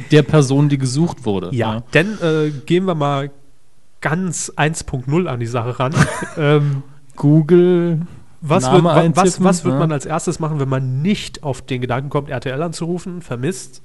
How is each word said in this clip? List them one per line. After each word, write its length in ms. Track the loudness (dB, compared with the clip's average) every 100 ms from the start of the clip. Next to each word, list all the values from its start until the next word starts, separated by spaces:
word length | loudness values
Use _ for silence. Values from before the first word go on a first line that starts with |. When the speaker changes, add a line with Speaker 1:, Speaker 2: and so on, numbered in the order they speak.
| 2
Speaker 1:
der 120 | 4
Person, 440 | 6 4 4 4 2
die 120 | 2
gesucht 460 | 0 0 -2 -2 -4
wurde. 240 | -4 -2
Speaker 2:
Ja, 240 | -2 -2 -4
Speaker 1:
Ja. 80 | 0
Speaker 2:
denn, 240 | 0 0 -2
äh, 280 | -2 0 -2 -4 0
gehen 200 | 0 2
wir 100 | 0
mal 340 | 0 -2 -4 -10 -20 -20 -20 -20 -20 -8
ganz 500 | -2 -2 -2 -6 -6 0
eins 280 | 0 0
Punkt 240 | -6 -8 -2
null 200 | 0 0
an 120 | -4
die 60 | -4
Sache 340 | -4 -4 -2
ran. 140 | 0 2 0 -2
<laughs> 220 | -8 -2
Ähm, 440 | 2 2 2 -2 -8 -18 -18 -2
Speaker 1:
Google, 880 | 4 4 6 6 6 4 0 -2 -4 -12 -20 -12
Speaker 2:
was 220 | -2 0
Speaker 1:
Name 120 | 4 4
Speaker 2:
wird, 80 |
wa-, 120 | 6 4
was, 20 |
Speaker 1:
eintippen, 420 | 4 4 2 4 2
Speaker 2:
was 180 | 2
wird 100 | 0 0
Speaker 1:
ja. 40 |
Speaker 2:
man 120 | 0
als 140 | -2 -4
erstes 320 | -4 -4 -4
machen, 200 | -4 -2
wenn 80 | -2
man 340 | -2 -2 -2
nicht 400 | 0 -2 -4 -10
auf 180 | -8 -8
den 180 | -6 -6
Gedanken 280 | -4 -4 -4
kommt, 200 | -4 -4
R 120 | -6
T 80 | -6
L 120 | -6
anzurufen? 580 | -6 -6 -6 -6 -8 -12
Vermisst? 600 | -10 -6 -6 -6 -12 -18